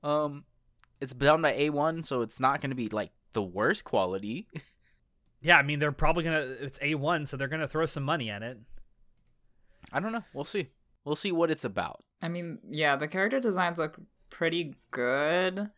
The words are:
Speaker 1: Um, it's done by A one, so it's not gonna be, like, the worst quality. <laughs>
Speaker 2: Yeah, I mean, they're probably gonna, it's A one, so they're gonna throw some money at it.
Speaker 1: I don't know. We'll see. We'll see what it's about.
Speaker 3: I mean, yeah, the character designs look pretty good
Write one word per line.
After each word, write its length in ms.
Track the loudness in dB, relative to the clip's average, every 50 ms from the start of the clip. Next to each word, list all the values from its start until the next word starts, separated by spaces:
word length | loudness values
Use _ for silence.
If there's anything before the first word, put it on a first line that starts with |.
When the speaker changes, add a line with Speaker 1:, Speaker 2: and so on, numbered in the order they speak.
| 0
Speaker 1:
Um, 400 | 0 0 2 0 0 -4 -8 -14 _ _ _ _ _ _ _ -20 _ _ _
it's 120 | -10 -10 -4
done 300 | 2 6 6 6 8 6
by 100 | 2 2
A 160 | 4 2 2
one, 340 | 2 2 2 0 0 -2 -6
so 180 | -4 -2 -2 -2
it's 160 | -2 -2 2
not 220 | 4 4 4 4
gonna 160 | 0 -4 -2
be, 120 | -2 -4 -2
like, 220 | -2 -2 -4 -4 _ _ _ _ _
the 100 | -2 -2
worst 420 | -2 0 0 2 2 2 0 -2
quality. 640 | 0 2 2 2 2 0 -4 -4 -6 -6 -8 -8 _ -14
<laughs> 60 | -16 -16 -16 _ _ _ _ _ _ _ _ _ _ _ _ _ _
Speaker 2:
Yeah, 160 | 4 8 8
I 60 | 8 8
mean, 160 | 6 0 -2
they're 140 | -2 -2 -2
probably 320 | 0 2 2 2 2 0
gonna, 160 | 0 0 0 -2 -2 -8 -10
it's 200 | -10 -10 -10 -6 -4
A 120 | -4 -2
one, 280 | -2 0 0 0 0 -2
so 100 | -4 -6
they're 100 | -6 -6
gonna 220 | -4 -4 -4 -6 -4
throw 180 | -2 -2 -2
some 160 | -2 -2 -4 -2
money 260 | -2 -2 -2 -2 -6
at 140 | -6 -8 -8
it. 160 | -10 -12 -14 -16 -16 -16 -16 -16 _ _ _ -20 _ _ _ _ _ _ _ _ _ _ _ _ _ _ _ -20 -8 -6
Speaker 1:
I 80 | -4
don't 100 | -4 -2 -4
know. 120 | -6 -8 -8 -10
We'll 100 | -8 -8
see. 240 | -4 -2 -4 -4 -4 _ _ _ _ _ _ _
We'll 100 | -4 -2
see 140 | -2 0 0 2
what 180 | 2 4 2
it's 140 | 2 0 -2
about. 380 | -4 -2 -2 -4 -4 -6 -12 _ _ _ _ -8
Speaker 3:
I 60 | -6
mean, 300 | -6 -6 -6 -8 -10 -12 -12 -10
yeah, 280 | -4 0 2 2 4
the 100 | 2 0 -2
character 300 | 0 0 0 2 0 0
designs 400 | 0 0 0 2 0 0 0 -2
look 200 | -4 -4 -4 -12 -20 -20 _ _ _ _
pretty 440 | -6 -2 0 0 0 0 -4 -4 -8 _ _ _
good 800 | -4 -2 0 2 2 2 2 2 2 2 2 0 0 -2 -6 -6 -8